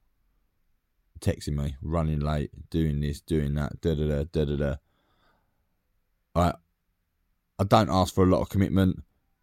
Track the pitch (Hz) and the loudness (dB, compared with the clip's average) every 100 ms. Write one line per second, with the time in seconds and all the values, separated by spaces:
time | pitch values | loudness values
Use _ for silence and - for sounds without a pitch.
0 | _ _ _ _ _ _ _ _ _ _ | _ _ _ _ _ _ _ _ _ _
1 | _ - - - - 73 71 69 76 82 | _ -6 -4 -4 -4 -4 -4 -6 -4 -2
2 | 80 76 73 76 71 - - 85 80 73 | 0 0 -2 -2 -4 -10 -6 -2 0 0
3 | 73 69 - 80 71 73 73 - 85 78 | -2 -4 -2 -2 0 -2 -4 -4 -2 0
4 | 76 73 76 80 73 71 71 67 - _ | 0 -2 -2 -2 -2 -2 -2 -4 -10 _
5 | _ _ _ _ _ _ _ _ _ _ | _ _ _ _ _ _ _ _ _ _
6 | _ _ _ 82 87 - _ _ _ _ | _ _ _ 0 0 0 _ _ _ _
7 | _ _ _ _ _ - 101 113 92 92 | _ _ _ _ _ -6 2 4 4 2
8 | 87 - 92 82 - 98 98 95 92 - | 2 4 4 4 2 0 2 4 2 0
9 | - _ _ _ | -10 _ _ _